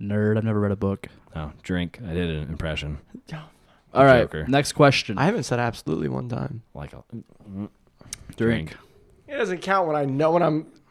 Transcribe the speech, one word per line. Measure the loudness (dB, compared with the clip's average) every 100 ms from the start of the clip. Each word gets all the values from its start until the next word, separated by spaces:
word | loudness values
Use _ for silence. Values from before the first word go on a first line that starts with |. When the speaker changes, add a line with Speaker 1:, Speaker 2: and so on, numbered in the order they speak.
Speaker 1:
Nerd, | -4 0 2 2
I've |
never | 2 0
read | 0
a | 0
book. | -2 -2 -8 -20 -14 -10
Speaker 2:
Oh, | -10 -10
drink. | -4 -2 -2 -6 -6
I |
did | -4 -2
an | -4 -6
impression. | -4 -4 -4 -6 -8 -12 -20 -14 -14 -16 _ _ _ _
Speaker 1:
All | 6
right, | 8 8
Speaker 2:
Joker. | 4 -2 0
Speaker 1:
next | 2 2
question. | 6 6 4 0 0
Speaker 3:
I |
haven't | 0 0
said | -2 -2
absolutely | -2 -4 -4 -2 -2
one | -4 -4
time. | -6 -6 -10 -14
Speaker 2:
Like | -14 -14
a | -14 -16 -16
mm, | -16 -20 -14
mm, | -10 -10 _ _ -20 -16 -16 -12 -2
Speaker 1:
Drink. |
Speaker 2:
drink. | 0 0 -4 -12 -20 _ _ _ -10
Speaker 3:
It | -4
doesn't | -4 -4
count | 0 0 2
when | 0
I |
know | 0 0 2
when | 4
I'm | 2 0 -4 -16 _